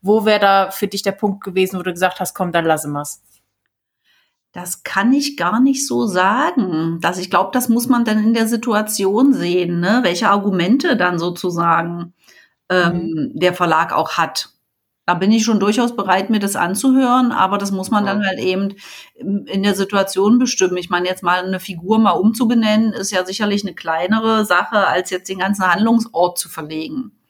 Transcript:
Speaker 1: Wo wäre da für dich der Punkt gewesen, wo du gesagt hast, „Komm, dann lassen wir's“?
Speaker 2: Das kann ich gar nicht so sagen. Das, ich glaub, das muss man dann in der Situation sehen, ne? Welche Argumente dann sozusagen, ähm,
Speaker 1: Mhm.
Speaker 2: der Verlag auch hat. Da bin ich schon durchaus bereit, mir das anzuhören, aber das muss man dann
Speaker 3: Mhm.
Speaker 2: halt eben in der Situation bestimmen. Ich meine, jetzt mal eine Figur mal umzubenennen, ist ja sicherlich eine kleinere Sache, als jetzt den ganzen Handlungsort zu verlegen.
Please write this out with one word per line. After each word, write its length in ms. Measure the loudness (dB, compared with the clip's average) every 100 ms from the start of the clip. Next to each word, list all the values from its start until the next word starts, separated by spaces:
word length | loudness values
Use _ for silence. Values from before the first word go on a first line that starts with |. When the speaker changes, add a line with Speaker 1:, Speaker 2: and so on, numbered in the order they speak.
Speaker 1:
Wo 240 | 4 2
wäre 140 | 4 4
da 320 | 4 4 2
für 160 | -2 -6
dich 160 | -2
der 80 | -4
Punkt 320 | -2 -2 -2
gewesen, 340 | -4 0 0 0
wo 60 |
du 100 | -6
gesagt 280 | 0 -2 0
hast, 120 | -8
„Komm, 180 | -4 -2
dann 140 | 0 0
lassen 260 | 0 -2
wir's“? 280 | -6 -8 -14 _ _ _ _ _ _ _ _ _ _ _ _ _
Speaker 2:
Das 320 | -14 -12 -12
kann 280 | -6 -2 2
ich 240 | 2 0 -4
gar 220 | -2 2
nicht 260 | 2 2
so 220 | -2 -2 0
sagen. 920 | 0 2 2 0 0 -2 -2 -2 -2
Das, 180 | -4 -4
ich 120 | -2
glaub, 200 | 0 0
das 180 | -2 0
muss 200 | 0 2
man 160 | 0
dann 180 | 2 2
in 100 | 2
der 120 | 2 0
Situation 880 | -2 0 -2 -2 -2 0 4 4
sehen, 460 | 4 2 0 0 0
ne? 180 | 2 2
Welche 260 | 2 0 2
Argumente 680 | 2 2 0 2 2 2 2
dann 220 | 2 0
sozusagen, 960 | -4 -4 -4 0 0 0 -2 -8 -10 _ _ -20 _ _ _
ähm, 400 | 0 2 0 -4
Speaker 1:
Mhm. 180 | -4 -4
Speaker 2:
der 200 | 0 0
Verlag 380 | 2 0 2 0
auch 200 | -2 -2
hat. 380 | -2 -2 -4 -10 _ _ _ _ _ -4
Da 60 |
bin 180 | 0 2
ich 120 | 2
schon 160 | 2 2
durchaus 340 | 2 2 0
bereit, 360 | -2 0 0 2
mir 80 | 0
das 180 | 0 -2
anzuhören, 760 | -2 0 2 4 4 2 2
aber 280 | 2 0 0
das 120 | -2
muss 180 | -4 -2
man 160 | 0 0
dann 140 | 0
Speaker 3:
Mhm. 40 |
Speaker 2:
halt 140 | -2 -2
eben 360 | -2 -2 -4 -6 -20 -20 -20 _
in 460 | -6 -4 -4 -2
der 120 | 0
Situation 640 | 0 -2 0 -2 2 4 4
bestimmen. 400 | 2 0 0 0
Ich 100 | -2
meine, 180 | -2 -2
jetzt 160 | -2
mal 220 | 0 0
eine 160 | -2 -6
Figur 380 | -8 -12 -2 2
mal 140 | 4
umzubenennen, 840 | 4 2 2 2 2 2 2 0
ist 160 | -2 -4
ja 120 | -4 -4
sicherlich 380 | -4 -2 -2
eine 100 | -4
kleinere 720 | -10 -6 -4 0 0 2 0 2
Sache, 400 | 0 2 0 2
als 240 | 0 -2
jetzt 180 | -8 -8
den 120 | -4
ganzen 300 | -2 0 0
Handlungsort 680 | 2 4 2 0 0 0 -2
zu 100 | -10
verlegen. 640 | -10 -8 -8 -6 -8 -10 _